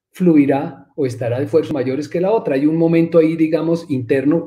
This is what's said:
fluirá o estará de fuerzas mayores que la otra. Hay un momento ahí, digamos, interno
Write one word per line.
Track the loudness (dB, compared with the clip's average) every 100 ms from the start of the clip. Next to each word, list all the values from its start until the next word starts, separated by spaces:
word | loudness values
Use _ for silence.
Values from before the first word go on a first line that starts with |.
| _
fluirá | -2 2 4 4 0 -4 -12 -14
o | -6 -6
estará | -4 -6 -4
de | 0
fuerzas | 0 0
mayores | -4 -4 -4 -4
que | -4
la | 0
otra. | -2 -2
Hay | 0 0
un | 2
momento | 2 2 2 4
ahí, | 2
digamos, | 2 0 0 -2 -4 -4
interno | -6 -2 0 2 0